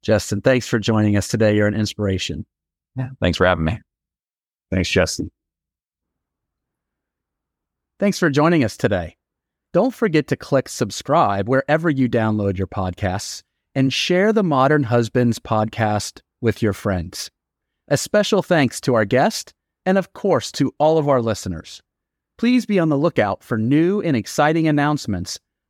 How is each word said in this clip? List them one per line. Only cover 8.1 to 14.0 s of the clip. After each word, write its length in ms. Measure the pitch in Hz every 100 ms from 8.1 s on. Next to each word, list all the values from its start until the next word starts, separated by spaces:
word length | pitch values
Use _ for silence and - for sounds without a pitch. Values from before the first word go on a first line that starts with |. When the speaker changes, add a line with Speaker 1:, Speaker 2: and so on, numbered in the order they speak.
| -
Speaker 1:
for 100 | 170
joining 340 | 143 156 170
us 140 | 113 -
today. 400 | 117 95 82 _ _ _ _ _ _
Don't 200 | 170 247
forget 340 | - 220 156 143
to 100 | 135
click 320 | - 135 -
subscribe 800 | - 110 - - 156 117 101 101
wherever 400 | 131 - 156 170
you 180 | 135 123
download 500 | 117 110 107 101 95
your 100 | 95
podcasts 760 | - 92 87 98 95 - - _ _ _ 135
and 160 | 135
share 400 | -